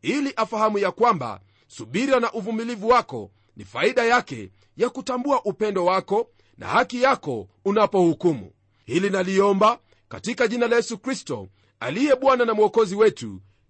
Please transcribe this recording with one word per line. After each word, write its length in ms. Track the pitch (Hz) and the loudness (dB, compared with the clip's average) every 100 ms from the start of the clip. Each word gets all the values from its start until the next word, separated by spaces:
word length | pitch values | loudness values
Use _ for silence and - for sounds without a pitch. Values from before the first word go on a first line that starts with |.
ili 320 | 131 269 277 - | -2 -2 -4 -4
afahamu 420 | 220 220 214 208 | -4 0 0 0
ya 140 | 196 | -2
kwamba 480 | - 240 180 120 98 _ _ _ | 2 2 2 -4 -10 _ _ _
subira 520 | - 110 160 277 262 | -18 -8 -4 0 0
na 120 | 233 | 0
uvumilivu 540 | 226 202 226 233 226 220 | -6 -6 -6 -6 -6 2
wako 420 | 247 - 120 95 _ _ - | 2 2 -12 -12 _ _ -20
ni 100 | 101 | -14
faida 380 | 120 185 247 | -2 0 2
yake 480 | 233 240 - 120 95 _ _ - | 2 0 0 -14 -14 _ _ -4
ya 120 | 240 | -4
kutambua 540 | 262 - 254 277 262 208 | -4 -6 -4 0 0 -2
upendo 400 | - 214 196 175 | -4 -2 0 0
wako 440 | 190 - 202 - _ _ _ | 0 0 -2 -2 _ _ _
na 100 | 90 | -2
haki 340 | 180 254 247 | 0 0 0
yako 460 | 262 254 151 117 95 _ 196 | 0 0 -4 -8 -10 _ -2
unapohukumu. 880 | 208 208 196 170 160 175 135 92 _ _ _ - | 2 2 4 2 2 0 -2 -8 _ _ _ -6
Hili 240 | 143 196 | -2 0
naliomba 680 | 196 185 190 202 196 214 233 _ _ _ | -2 0 2 2 4 4 2 _ _ _
katika 380 | - 202 - 240 | -12 -10 -2 -2
jina 200 | 240 233 | 0 2
la 80 | 233 | 0
Yesu 220 | 226 233 | 0 -8
Kristo, 500 | 262 226 - 120 95 _ _ _ | -8 -8 -8 -10 -10 _ _ _
aliye 360 | 117 180 294 262 | -8 -2 2 2
Bwana 300 | 269 254 233 | 4 2 2
na 80 | |
Mwokozi 420 | 214 214 220 214 202 | 2 2 4 0 4
wetu. 460 | 220 - 113 95 _ _ | 2 2 -14 -14 _ _